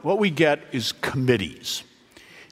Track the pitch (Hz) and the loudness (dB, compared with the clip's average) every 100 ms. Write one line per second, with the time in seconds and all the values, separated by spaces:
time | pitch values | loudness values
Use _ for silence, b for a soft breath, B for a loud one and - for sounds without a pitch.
0 | 151 196 202 151 156 147 - 127 110 - | -2 0 2 2 2 2 -2 -6 -6 -6
1 | - 135 131 113 82 - - - - _ | -6 0 2 2 0 -8 -10 -10 -10 _
2 | _ B B B B | _ B B B B